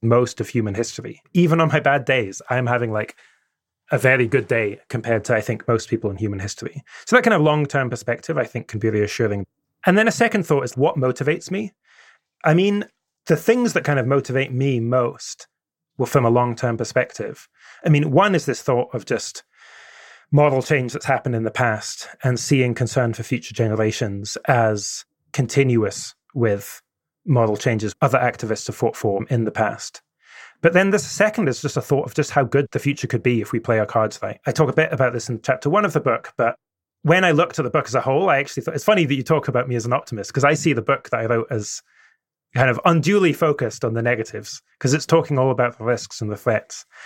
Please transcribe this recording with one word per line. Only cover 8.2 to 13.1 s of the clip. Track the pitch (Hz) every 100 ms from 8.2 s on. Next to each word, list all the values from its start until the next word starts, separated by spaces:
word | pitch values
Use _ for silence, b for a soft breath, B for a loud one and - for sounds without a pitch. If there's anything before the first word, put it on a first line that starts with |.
| - 151
I | 113
think, | 113 -
can | 107
be | 110
reassuring. | 104 104 - 110 101 95 _ _ _ -
And | 196
then | 226
a |
second | - 226 208
thought | 165 143
is | 127 127
what | 151 147
motivates | 127 - 139 170 -
me? | 190 208 _ _ b b b b _ 156
I |
mean, | 165 202 202 208 _ _